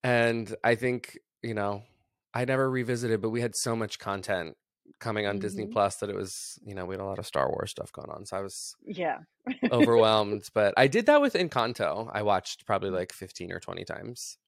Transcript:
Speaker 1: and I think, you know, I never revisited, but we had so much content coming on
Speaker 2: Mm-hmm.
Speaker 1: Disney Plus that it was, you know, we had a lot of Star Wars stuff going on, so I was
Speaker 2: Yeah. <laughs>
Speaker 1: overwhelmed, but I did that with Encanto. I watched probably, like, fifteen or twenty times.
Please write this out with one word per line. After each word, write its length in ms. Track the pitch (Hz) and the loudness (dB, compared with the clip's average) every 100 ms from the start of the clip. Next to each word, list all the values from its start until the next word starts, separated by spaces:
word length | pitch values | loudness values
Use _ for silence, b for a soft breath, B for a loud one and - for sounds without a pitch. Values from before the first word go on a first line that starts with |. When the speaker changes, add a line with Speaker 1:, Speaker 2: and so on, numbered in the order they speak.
Speaker 1:
and 520 | 127 120 117 117 107 110 | 4 4 4 2 -4 -2
I 120 | 117 113 | 2 2
think, 440 | 127 123 - - _ _ | 2 -2 -6 -20 _ _
you 100 | 117 107 | -8 -4
know, 280 | 101 101 107 _ _ _ _ | -4 -4 -10 _ _ _ _
I 120 | 117 123 | -4 0
never 240 | 131 135 | 2 2
revisited, 520 | 127 120 120 120 113 | 0 -2 -2 0 0
but 100 | 110 | 0
we 100 | 117 | -2
had 140 | 120 - | -2 -2
so 200 | 127 113 | -2 -2
much 240 | 107 - | -2 -6
content 580 | - 98 - 95 80 - _ _ _ _ | -6 -6 -2 -2 -2 -12 _ _ _ _
coming 280 | 117 110 104 | -4 -2 0
on 120 | 101 | -2
Speaker 2:
Mm-hmm. 0 | |
Speaker 1:
Disney 280 | 101 98 104 | -4 -6 -4
Plus 300 | 113 101 - | 2 2 0
that 120 | 101 | -6
it 60 | 98 | -4
was, 440 | 95 - - - - | -6 -8 -14 -14 -12
you 100 | 98 | -10
know, 100 | 90 | -8
we 100 | 95 | -6
had 60 | |
a 40 | 98 | -6
lot 140 | 98 | -8
of 80 | 98 | -4
Star 220 | - 65 | 0 0
Wars 220 | - - | 0 -6
stuff 200 | - - | -8 -12
going 160 | - 71 | -12 -14
on, 140 | 73 104 | -14 -8
so 120 | 98 | -8
I 40 | |
was 340 | 98 - - - - | -8 -10 -14 -14 -12
Speaker 2:
Yeah. 340 | 185 165 - 165 _ - | -6 -4 -4 -10 _ -10
<laughs> 160 | 262 247 | -2 0
Speaker 1:
overwhelmed, 760 | 123 - 117 110 110 104 104 - | 4 6 8 8 6 2 -2 -2
but 200 | - 104 95 | 2 4 6
I 100 | 135 | 6
did 200 | 196 226 | 6 6
that 140 | 294 | 6
with 120 | 285 - | 6 2
Encanto. 760 | 175 135 117 117 92 85 113 | 0 0 -2 0 -2 -2 -4
I 100 | 104 | -2
watched 420 | 104 95 - - - | 2 2 0 -12 -2
probably, 240 | 98 95 | -2 0
like, 220 | 92 92 | -2 -4
fifteen 380 | - 92 - 90 | -8 -14 -12 -10
or 80 | 90 | -10
twenty 240 | - 90 - | -8 -10 -8
times. 520 | - 107 127 - - | -10 -10 -12 -14 -14